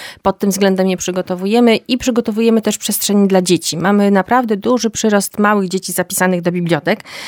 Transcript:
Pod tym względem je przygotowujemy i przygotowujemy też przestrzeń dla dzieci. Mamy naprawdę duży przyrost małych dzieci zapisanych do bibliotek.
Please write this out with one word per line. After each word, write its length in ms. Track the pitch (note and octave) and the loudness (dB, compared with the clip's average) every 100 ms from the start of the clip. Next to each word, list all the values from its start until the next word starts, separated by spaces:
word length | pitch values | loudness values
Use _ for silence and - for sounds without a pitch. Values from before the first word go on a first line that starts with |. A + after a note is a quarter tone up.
| - - | -18 -6
Pod 180 | G3+ F#3+ | -4 0
tym 100 | G3+ | 0
względem 380 | F#3+ G3 F#3+ F#3+ | 2 2 2 0
je 100 | F3+ | -2
przygotowujemy 800 | - F3+ F3+ F3+ F#3+ A3+ A#3+ A3 | -4 -6 -6 -4 -2 2 4 2
i 220 | - B3 | 0 -4
przygotowujemy 640 | - A#3+ A#3 G#3+ A3+ A3+ | -2 -2 -2 0 2 2
też 160 | A3 G#3 | 0 -4
przestrzeń 500 | - G#3 - G3+ G3 | -4 -4 0 2 4
dla 140 | F#3+ | 2
dzieci. 360 | F3+ F3 - D#3 | 2 0 0 -4
Mamy 340 | F3 G3+ G3+ | 0 2 4
naprawdę 460 | G3 F#3 A#3+ A#3+ G#3 | 2 2 0 0 -2
duży 320 | A3 B3 A#3 | 0 0 -2
przyrost 500 | - A3 G#3 G3 - | -2 0 0 -2 -2
małych 300 | G#3 G#3 F#3+ | 0 2 0
dzieci 220 | F#3 F#3 | -4 -6
zapisanych 500 | F#3 F3+ - F#3 F3+ | -6 -4 -2 0 0
do 100 | F3 | -2
bibliotek. 520 | F3 F3 D#3+ E3 G3+ - - | -2 0 -2 0 -4 -6 -16